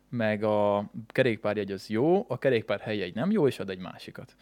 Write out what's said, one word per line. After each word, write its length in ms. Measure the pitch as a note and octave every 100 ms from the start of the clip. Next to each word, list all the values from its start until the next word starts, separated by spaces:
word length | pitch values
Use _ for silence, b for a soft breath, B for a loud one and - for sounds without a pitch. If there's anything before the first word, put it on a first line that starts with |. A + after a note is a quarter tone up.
| b
meg 340 | B2 A2 G#2
a 460 | G#2+ G#2 G#2 G2+ G2+ A#2 A2
kerékpárjegy 680 | - B2+ G#2+ G#2 G#2 G2
az 160 | G2 -
jó, 360 | G#2+ D3+ F#3+ -
a 100 | A#2+
kerékpár 420 | C#3 A#2 - G2+
helyjegy 340 | A#2 G#2 F2+
nem 160 | F#2 E3+
jó, 160 | A2+ C#3
és 120 | -
ad 120 | G2
egy 80 | F#2
másikat. 560 | F#2 - - - - _